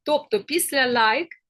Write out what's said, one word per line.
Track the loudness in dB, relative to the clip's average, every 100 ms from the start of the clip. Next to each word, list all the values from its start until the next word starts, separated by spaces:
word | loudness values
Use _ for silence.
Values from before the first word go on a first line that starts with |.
тобто | -2 -2 0 -4
після | -2 -4 -2 0 2
like | 2 2 0 -4 -14